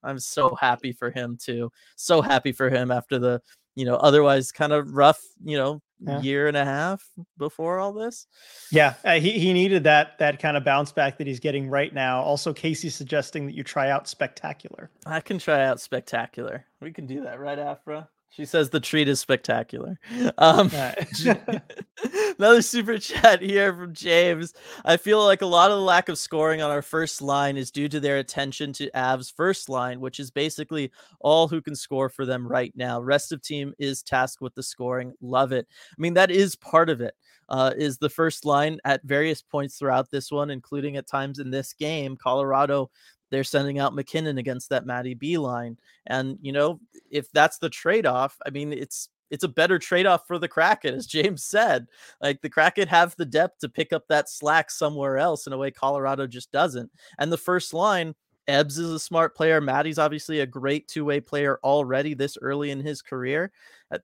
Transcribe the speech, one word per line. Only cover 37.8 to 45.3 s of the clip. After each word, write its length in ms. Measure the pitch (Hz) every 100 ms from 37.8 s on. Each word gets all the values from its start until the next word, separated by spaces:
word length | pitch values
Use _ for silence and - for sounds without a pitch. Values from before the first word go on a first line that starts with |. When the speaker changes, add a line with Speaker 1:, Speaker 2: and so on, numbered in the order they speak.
| 147 123
Speaker 1:
the 100 | 147
first 360 | - 160 -
line 340 | 151 143 156 160
at 180 | 139 135
various 380 | 135 143 156 147
points 340 | _ 143 139 -
throughout 320 | 135 127 131
this 200 | 139 -
one, 180 | 147 147
including 460 | 135 - 143 143 139
at 100 | -
times 320 | 139 139 139
in 120 | 131
this 220 | 135 139
game, 420 | - 151 160 135 131
Colorado, 720 | 127 131 139 135 143 143 131 _ _ _ -
they're 140 | 135
sending 340 | 135 143 143 139
out 160 | 139
MacKinnon 420 | 139 135 160 156 135
against 320 | 123 123 -
that 160 | 131
Matty 300 | 127 123 127
B 240 | 120 143